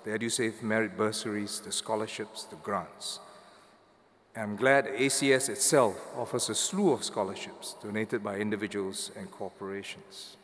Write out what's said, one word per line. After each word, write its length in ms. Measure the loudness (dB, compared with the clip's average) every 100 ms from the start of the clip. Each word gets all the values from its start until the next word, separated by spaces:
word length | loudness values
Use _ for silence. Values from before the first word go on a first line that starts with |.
the 80 | -2
EduSave 500 | -2 0 0 0 -2
merit 340 | 0 2 2 2
bursaries, 640 | 0 0 -4 -4 -4 -6
the 120 | -6
scholarships, 720 | -6 -2 -2 -2 -6 -8 -10
the 120 | -12 -12
grants. 600 | -4 -4 -4 -10 -10 -10 -12 -20 -20 -20 -20 -20 _ _ _ _ _ -6
I'm 200 | -4 2
glad 300 | 6 6 4
A 220 | 2 2
C 240 | 4 6
S 160 | 6 4
itself 460 | 2 4 6 6 2 -8 -8
offers 340 | -4 -2 0
a 60 | 0
slew 360 | 0 4 4
of 120 | 4
scholarships 720 | 0 -2 -2 -2 -10 -12 -14 -12
donated 420 | -6 -2 0 -2
by 140 | -2 -2
individuals 760 | 0 0 -2 -2 -4 -4 -8 -8
and 120 | -12
corporations. 1040 | -10 -10 -8 -8 -8 -8 -12 -14 -16 -16 -18